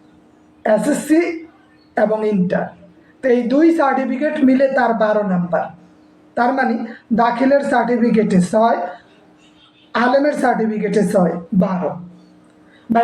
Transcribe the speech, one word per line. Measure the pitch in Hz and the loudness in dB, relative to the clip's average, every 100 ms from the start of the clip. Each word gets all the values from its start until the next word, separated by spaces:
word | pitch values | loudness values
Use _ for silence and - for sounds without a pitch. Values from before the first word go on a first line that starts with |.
| _ _ _ _ _ _ - | _ _ _ _ _ _ -2
এসএসসি | - 294 - - 320 349 - - _ _ _ _ - | 0 0 -2 0 0 0 -4 -14 _ _ _ _ -2
এবং | 214 214 214 202 | -2 0 -2 0
ইন্টার। | 180 180 - - - _ _ _ | 0 -2 -6 -12 -20 _ _ _
তো | 262 247 | 0 0
এই | 226 | 2
দুই | 277 330 330 | 2 4 4
সার্টিফিকেট | 277 262 254 269 302 302 254 | 0 0 -2 -2 -4 0 2
মিলে | 262 269 262 | 4 2 2
তার | 233 214 | 0 0
বারো | 214 214 196 | 0 0 0
নাম্বার। | 180 170 160 - - - _ _ _ _ - | -2 -2 -4 -6 -12 -20 _ _ _ _ -2
তার | 247 269 | -2 0
মানে | 240 226 - - - 226 | -2 -4 -6 -12 -4 0
দাখিলের | 233 233 269 277 226 | 0 2 2 2 2
সার্টিফিকেটে | 240 233 240 226 220 - 185 - | -2 0 0 0 0 2 2 2
ছয়, | 214 233 - - - - _ _ _ _ _ _ _ _ | 2 0 0 -6 -12 -20 _ _ _ _ _ _ _ _
আলেমের | 220 247 277 294 269 | -2 2 2 2 0
সার্টিফিকেটে | 254 226 220 208 202 214 185 | 0 0 -2 -2 -2 0 2
ছয়, | 196 170 - - 185 | 2 0 -2 -2 0
বারো, | 185 185 147 - - - - _ _ _ _ _ - | 0 0 -6 -8 -14 -20 -20 _ _ _ _ _ -4
বা | 226 | 2